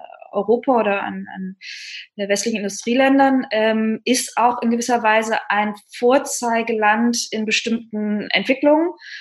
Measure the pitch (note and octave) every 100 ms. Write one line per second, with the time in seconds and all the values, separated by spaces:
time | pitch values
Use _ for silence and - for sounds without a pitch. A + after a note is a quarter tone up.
0 | - - - - G3+ A#3+ A#3+ B3 G#3 G3+
1 | G#3 G3 G3 G3 F#3+ F#3+ - - - -
2 | - - G3+ G3+ A#3+ A3 G3+ G3 - B3+
3 | C4+ C#4 C4+ C4 - G#3+ A3 A3 A3 A3
4 | - B3+ - - A#3+ A#3+ A#3 A#3 A#3 A#3+
5 | A3 A3 A3 A3 - G3+ G#3 G#3 _ -
6 | A#3+ C4+ C4 - A#3+ A3+ A#3 A3 G#3+ A3
7 | A#3 A#3 - A3 G#3+ G#3+ A#3+ A#3 - G#3+
8 | G#3 G#3 - F#3 G3 - D4 D4+ F4 F4
9 | - -